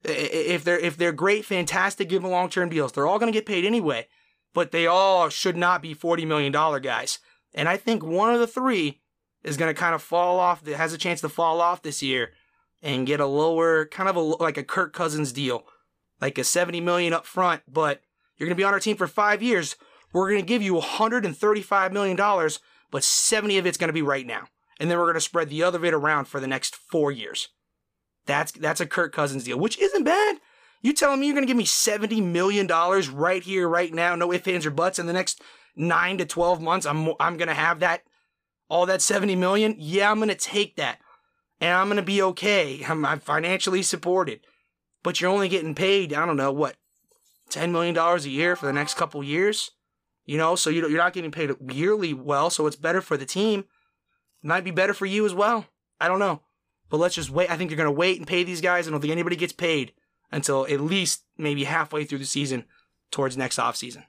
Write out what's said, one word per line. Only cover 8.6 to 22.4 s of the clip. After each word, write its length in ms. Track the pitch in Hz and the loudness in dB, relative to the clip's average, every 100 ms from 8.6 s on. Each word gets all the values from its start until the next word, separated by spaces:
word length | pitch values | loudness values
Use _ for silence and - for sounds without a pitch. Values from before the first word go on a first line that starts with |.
| 262 214 147 135 _ _ _ _ | 0 0 -2 -6 _ _ _ _
is 120 | - 147 | -8 -2
gonna 180 | 160 | -2
kinda 240 | 156 170 165 | 0 0 0
fall 420 | - 170 175 180 | 0 0 2 4
off, 240 | 180 170 | 2 0
that 120 | 151 143 | -4 -4
has 160 | 160 | -2
a 60 | 160 | -2
chance 220 | 180 170 | -4 -2
to 80 | 156 | -4
fall 320 | - 165 165 | 0 2 4
off 220 | 170 175 | 2 0
this 200 | 160 139 | -6 -6
year 300 | 135 131 117 _ _ _ _ _ | -4 -2 -4 _ _ _ _ _
and 240 | 139 131 131 | -6 -2 0
get 140 | 147 | 0
a 60 | 139 | 0
lower, 600 | 143 156 165 165 160 156 | 2 2 2 4 2 0
kind 220 | - 190 | -2 0
of 80 | 180 | 0
a, 40 | |
like 360 | 156 160 165 151 | 0 0 -2 -2
a 80 | |
Kirk 280 | 135 - 170 | -4 -4 -4
Cousins 400 | - 170 151 143 | -2 -4 -2 -4
deal, 340 | 123 135 120 - _ _ _ _ _ | -4 -4 -4 -8 _ _ _ _ _
like 180 | 135 139 | -4 -2
a 60 | |
seventy 360 | 123 170 175 170 | 0 0 0 -2
million 320 | 170 175 170 | 0 0 2
up 140 | 165 - | -2 -4
front, 360 | - 180 165 _ | 0 0 0 _
but 320 | 139 151 143 _ _ _ _ | 0 0 -2 _ _ _ _
you're 120 | 160 | -4
gonna 80 | 175 | 0
be 80 | |
on 80 | 196 | 2
our 80 | 196 | 2
team 160 | 214 208 | 0 -2
for 100 | 180 | -2
five 360 | - 208 208 | 2 2 2
years. 340 | 233 208 156 - - - _ | 2 0 0 -10 -18 -20 _
We're 180 | 175 190 | -2 0
gonna 120 | 208 | 0
give 200 | 175 240 | 2 0
you 160 | 196 175 | 2 0
a 40 | |
hundred 420 | - - 220 240 | 0 -2 0 0
and 120 | 208 - | -2 0
thirty-five 560 | 208 214 196 202 190 | 2 2 2 2 2
million 240 | 196 196 185 | 0 0 2
dollars, 420 | 202 196 | 2 4